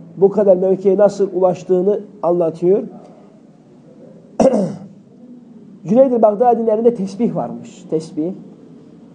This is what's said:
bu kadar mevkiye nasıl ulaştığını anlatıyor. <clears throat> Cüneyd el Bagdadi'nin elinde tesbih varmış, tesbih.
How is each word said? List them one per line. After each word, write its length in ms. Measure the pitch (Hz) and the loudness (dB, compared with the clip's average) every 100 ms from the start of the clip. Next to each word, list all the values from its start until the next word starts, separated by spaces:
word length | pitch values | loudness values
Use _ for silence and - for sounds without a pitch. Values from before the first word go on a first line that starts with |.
| - - | -20 0
bu 120 | 190 | 0
kadar 280 | 196 196 180 | 2 2 2
mevkiye 400 | 185 190 196 190 | 2 0 0 2
nasıl 320 | 202 202 190 | 2 2 -4
ulaştığını 680 | 180 185 180 - 185 190 202 - - | 0 0 0 -2 0 0 -2 -6 -6
anlatıyor. 600 | 160 175 165 160 175 214 240 - - - - - - _ _ - - - - - - - | -2 0 -2 -2 0 0 -2 -14 -20 -20 -20 -20 -20 _ _ -20 -20 -20 -20 -20 -10 0
<clears throat> 100 | 269 226 175 - - - - - - - - - - - 151 | 0 0 -2 -8 -16 -20 -20 -20 -20 -20 -20 -20 -20 -14 0
Cüneyd 260 | 233 269 | 2 4
el 100 | 240 | 4
Bagdadi'nin 460 | 214 208 247 226 220 | 2 2 2 2 0
elinde 260 | 214 233 | 0 0
tesbih 420 | 190 190 - 220 160 | 0 -4 -4 -4 -4
varmış, 500 | 117 117 - - - | -8 -12 -18 -20 -8
tesbih. 420 | 160 - 151 165 190 - - - - - - - | -8 -6 -8 -8 -8 -16 -20 -20 -20 -20 -20 -20